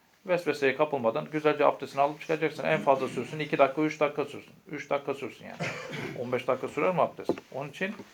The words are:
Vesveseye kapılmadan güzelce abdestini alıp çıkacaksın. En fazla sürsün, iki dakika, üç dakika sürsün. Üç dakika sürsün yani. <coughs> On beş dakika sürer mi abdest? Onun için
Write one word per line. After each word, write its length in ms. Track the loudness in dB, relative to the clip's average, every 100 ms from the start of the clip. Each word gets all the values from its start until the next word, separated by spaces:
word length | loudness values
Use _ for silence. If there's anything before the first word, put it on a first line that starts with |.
| _ _ -2
Vesveseye 500 | 0 0 2 2 4
kapılmadan 520 | 0 2 0 0 -4
güzelce 340 | 2 2 6 4
abdestini 360 | 4 -6 2
alıp 200 | 2 2
çıkacaksın. 420 | -4 0 0 -2
En 160 | 0 2
fazla 280 | 4 4 2
sürsün, 320 | -4 -6 -6
iki 180 | -2 6
dakika, 240 | 6 6
üç 180 | -2 2
dakika 260 | 0 0 -6
sürsün. 280 | -8 -16 -20 -14
Üç 180 | -12 -4
dakika 240 | -4 -2
sürsün 320 | -6 -8 -12 -16
yani. 120 | -8 -8 -8 -10
<coughs> 300 | -10 -8 -8
On 120 | -4
beş 160 | -2 0
dakika 200 | -2 -2
sürer 260 | 0 0
mi 80 | 2
abdest? 300 | 0 0 -4 -4 -6 -10
Onun 140 | -10
için 260 | -6 -6 -6 -16